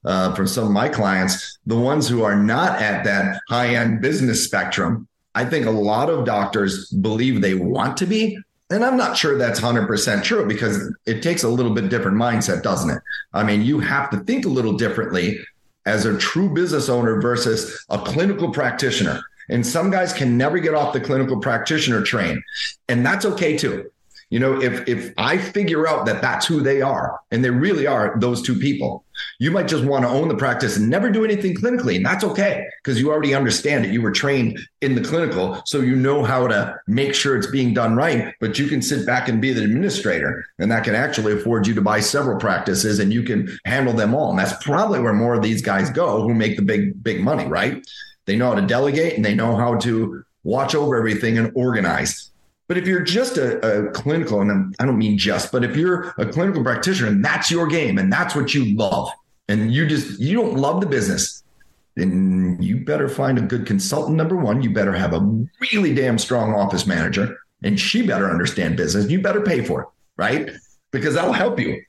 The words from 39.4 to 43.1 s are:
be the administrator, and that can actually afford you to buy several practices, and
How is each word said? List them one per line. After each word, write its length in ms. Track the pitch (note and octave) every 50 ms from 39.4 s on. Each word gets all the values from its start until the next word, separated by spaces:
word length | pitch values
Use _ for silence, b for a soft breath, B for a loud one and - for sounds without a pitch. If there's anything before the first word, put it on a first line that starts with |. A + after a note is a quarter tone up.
be 120 | A#2 C3+
the 100 | B2+ A2+
administrator, 840 | G#2+ G#2 A2 C#3+ F#3+ G3+ - - - G#2+ F2 D#2+ C#2+ C#2 - - - - _ -
and 100 | F2 G#2+
that 100 | A#2 A2
can 140 | G#2 A#2 G#2
actually 380 | A2+ C3+ D3 - A#2 G#2+ G#2+ G#2+
afford 320 | G#2 - A2+ A#2 A2 G2 A2
you 60 | A2+
to 80 | G#2
buy 180 | G2 G#2 G#2+ G#2+
several 380 | G#2+ - - C#3+ C3+ C3 G#2 F#2+
practices, 600 | - G2+ F#2 E2+ - G2+ F#2 F#2+ - G#2+ G#2 G2
and 140 | G2+ G2